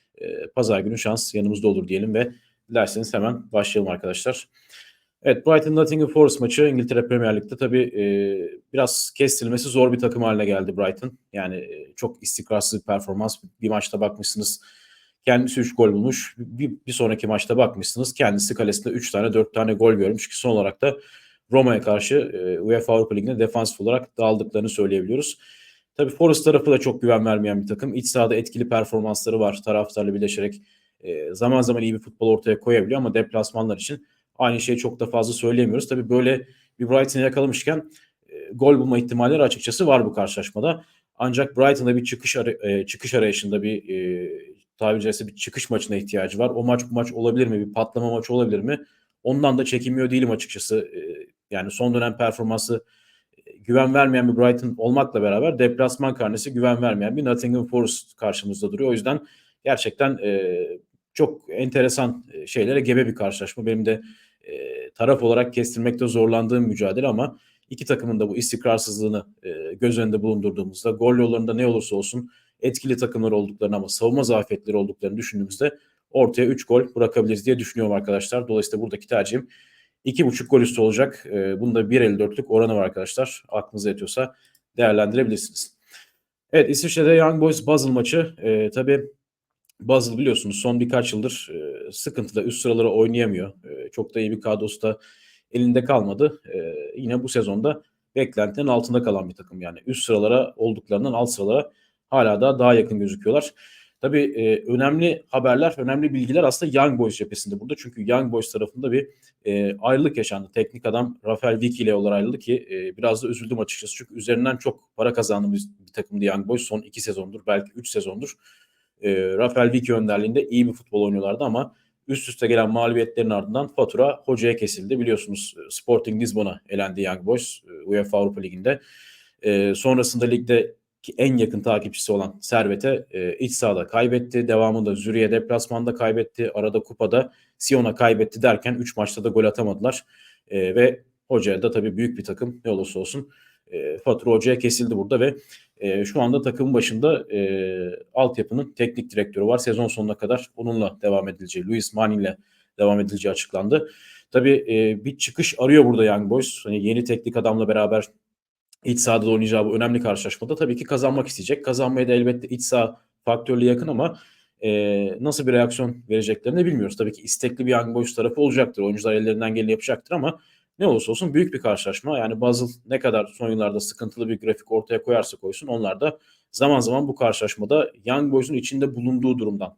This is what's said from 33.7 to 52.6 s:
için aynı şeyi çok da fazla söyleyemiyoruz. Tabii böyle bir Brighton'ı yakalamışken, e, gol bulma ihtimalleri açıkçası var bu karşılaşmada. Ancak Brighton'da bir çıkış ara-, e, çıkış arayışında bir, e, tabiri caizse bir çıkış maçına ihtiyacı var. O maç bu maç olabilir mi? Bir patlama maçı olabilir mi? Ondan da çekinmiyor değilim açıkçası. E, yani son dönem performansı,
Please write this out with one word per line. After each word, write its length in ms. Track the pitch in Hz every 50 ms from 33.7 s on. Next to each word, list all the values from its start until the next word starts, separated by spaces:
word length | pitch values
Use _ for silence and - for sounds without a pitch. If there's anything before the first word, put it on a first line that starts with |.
| 101
için 300 | 95 - - 147 143 - _ _ _ _ _ _ -
aynı 220 | 127 120 120 113
şeyi 180 | 117 123 120 120
çok 220 | - 117 - -
da 60 | 120
fazla 260 | 113 - 117 110 113 113
söyleyemiyoruz. 560 | - - - 120 120 120 107 107 135 - -
Tabii 200 | 131 127 117 107
böyle 380 | 123 127 123 127 135 131 127 _ _ _ _ _ _ -
bir 100 | 123 117
Brighton'ı 340 | 131 135 135 135 139 135 131
yakalamışken, 680 | 131 135 143 139 135 110 - - 147 160 156 156 - _ _ _ _ _ _ _ _
e, 200 | - 73 73 80 -
gol 260 | 120 135 143 147 127
bulma 200 | 127 131 123 117
ihtimalleri 440 | 120 - 120 120 120 127 151 156 143
açıkçası 440 | 120 - 117 - 120 117 - 185
var 180 | 147 131 123 110
bu 80 | 104 -
karşılaşmada. 720 | 101 101 101 - 101 95 - - 104 123 165 165 165 - _ _ _ _ _ _
Ancak 400 | - 123 127 120 131 139 139 139
Brighton'da 400 | - 135 139 143 143 127 123 120
bir 80 | 123 120
çıkış 320 | - 123 120 - - -
ara-, 340 | 127 113 120 104 - - 101
e, 160 | 101 98 95
çıkış 280 | - - - - 120 127
arayışında 480 | 117 110 104 98 104 104 101 104 101 101
bir, 260 | 107 107 101 - -
e, 420 | 95 92 90 92 90 87 90 80 80 73 69 71 76 _ _ _ _ -
tabiri 240 | 110 107 110 110 101
caizse 240 | 110 107 - 113
bir 80 | 104 -
çıkış 340 | - - - - - - -
maçına 260 | 117 104 - 107 104
ihtiyacı 420 | 98 101 101 107 101 95 90 92 101
var. 120 | 120 120 -
O 100 | 117 120
maç 160 | 123 123 123 120 -
bu 40 | 120
maç 180 | 120 117 120 -
olabilir 340 | 113 113 117 113 127 127
mi? 200 | 113 110 104 104
Bir 60 | 104 104
patlama 380 | 113 113 - - 120 120 117
maçı 240 | 117 113 113 - 123
olabilir 240 | 123 120 107 104 98
mi? 220 | 101 127 147 143 - _ _ _ _ _ _ _ -
Ondan 360 | 123 131 139 147 139 127 127
da 60 | 127
çekinmiyor 460 | 131 131 120 123 131 127 131 127 123
değilim 200 | 127 131 123 113
açıkçası. 480 | 110 107 - - - 98 - - 110 110
E, 480 | - - - 90 76 82 80 73 73 - _ _ _ -
yani 200 | 104 95 92 101
son 240 | - - 123 123 120
dönem 220 | 120 120 117 110
performansı, 680 | - 120 113 110 - 113 110 113 107